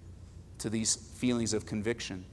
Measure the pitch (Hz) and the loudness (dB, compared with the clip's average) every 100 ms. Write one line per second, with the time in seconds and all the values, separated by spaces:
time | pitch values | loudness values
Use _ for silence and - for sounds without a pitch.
0 | - - - - - - 113 113 110 - | -14 -14 -14 -14 -14 -4 0 2 4 2
1 | - - 127 120 110 107 - 110 104 117 | -2 2 4 4 4 2 0 0 2 0
2 | - 95 92 | -2 -6 -8